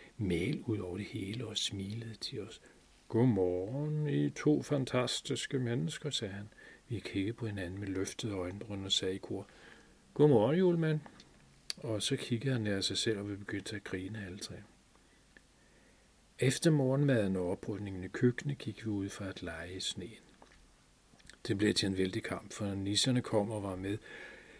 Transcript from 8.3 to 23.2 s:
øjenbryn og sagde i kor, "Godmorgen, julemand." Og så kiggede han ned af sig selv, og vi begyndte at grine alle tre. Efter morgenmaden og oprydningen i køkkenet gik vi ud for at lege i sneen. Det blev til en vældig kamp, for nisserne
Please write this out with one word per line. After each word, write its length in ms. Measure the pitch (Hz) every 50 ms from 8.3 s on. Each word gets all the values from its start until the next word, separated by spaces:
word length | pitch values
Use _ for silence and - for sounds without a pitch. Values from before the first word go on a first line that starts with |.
øjenbryn 520 | 98 95 90 90 95 101 - - 104 98 98
og 80 | 95
sagde 220 | - - - 95 95
i 40 | 98
kor, 300 | - - 104 98 95 - - - - - - - - - - - - - -
"Godmorgen, 440 | - 147 151 139 110 101 127 151 180
julemand." 420 | 190 180 175 165 160 156 156 151 - - - - - - - - - - - - - - -
Og 260 | - - 113 110 104
så 140 | 101 - 139
kiggede 360 | 127 - - 123 110 120 135
han 100 | 131 117
ned 100 | 107 107
af 120 | 101 98 92
sig 140 | - 101 -
selv, 200 | - 117 110 101
og 120 | 101 101
vi 60 | 101
begyndte 400 | 98 101 - - 101 98 - 120
at 80 | 104 -
grine 420 | - - 92 92 95 110 107 101
alle 120 | 92 90 101
tre. 160 | - - - - 101 - - - _ _ _ - _ - - _ _ _ - - _ _ _ _ - - - - - - - _ _ _ _ _ _ _ _ -
Efter 320 | 127 131 - - - 170
morgenmaden 640 | 156 147 135 131 135 139 147 139 131 113 101 95 95
og 140 | 92 90 87
oprydningen 540 | 98 - - - 104 98 101 101 98 92 90
i 40 | 92
køkkenet 500 | - - 131 123 123 - - 143 139 -
gik 260 | - 117 107 - 110
vi 60 | 110
ud 180 | 104 101 98 98
for 160 | - - 101
at 180 | 95 - -
lege 340 | - 85 85 85 85 85 92
i 40 | 92
sneen. 420 | - - - - 90 - - - - - - - - - - - - - - _ - - - _ _ _ - - - - - - - -
Det 100 | 110 98
blev 160 | 107 104 95
til 120 | - -
en 120 | 98 95 95
vældig 240 | 95 92 95 110
kamp, 300 | - - 95 87 - 104
for 220 | - - 107 101 98
nisserne 480 | 98 98 101 104 104 - 135 123 123